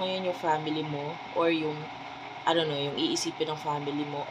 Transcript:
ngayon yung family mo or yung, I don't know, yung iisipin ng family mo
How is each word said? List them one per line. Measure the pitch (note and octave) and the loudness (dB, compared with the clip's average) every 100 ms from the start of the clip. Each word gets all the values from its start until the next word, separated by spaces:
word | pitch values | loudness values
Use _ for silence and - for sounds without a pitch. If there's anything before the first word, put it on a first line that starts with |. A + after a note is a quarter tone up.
ngayon | F#3 F#3 F#3 | 0 0 0
yung | F3+ | 2
family | E3+ D#3 D#3 D#3 | 2 2 2 0
mo | D#3 C#3+ D3 E3+ - - | 0 -2 -4 -6 -2 2
or | E3+ | 4
yung, | D#3+ D#3 D3+ D3+ - - - - - | 4 2 -2 -6 -10 -10 -10 -10 -2
I | D#3 | 2
don't | E3 D#3 | 4 4
know, | |
yung | C#3+ C#3+ C#3 | 0 0 0
iisipin | D#3+ E3+ E3+ - D#3 | 2 2 -2 -2 -2
ng | D3+ | 0
family | D#3 D3 C#3+ D3 | -2 -2 0 -2
mo | D3 C#3+ - | -2 -4 -4